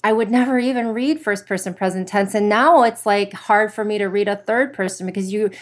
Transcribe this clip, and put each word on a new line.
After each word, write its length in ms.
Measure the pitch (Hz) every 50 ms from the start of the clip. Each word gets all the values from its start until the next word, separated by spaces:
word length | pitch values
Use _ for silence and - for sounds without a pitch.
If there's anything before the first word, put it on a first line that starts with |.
| -
I 80 | 214 220
would 180 | 226 226 202
never 260 | 233 247 247 262 262 247
even 360 | 240 254 262 247 233 226 220
read 260 | 240 254 285 320 311
first 260 | - 220 202 202 - -
person 260 | 202 185 - 190 180
present 320 | - 196 190 185 190 185
tense. 260 | 180 - 202 202 196 -
And 160 | 214 208 208
now 360 | 208 226 262 311 339 294 240
it's, 200 | 226 226 - -
like, 280 | 214 202 202 202 202 190
hard 400 | - - - 214 208 220 214 -
for 100 | - 214
me 140 | 208 214 208
to 60 | 202
read 220 | 190 185 202 208 202
a 80 | 202
third 360 | 196 - - 220 240 269 262 269
person 320 | - 190 185 185 - 180
because 260 | 185 185 202 190 185 196
you, 180 | 208 214 202 196 -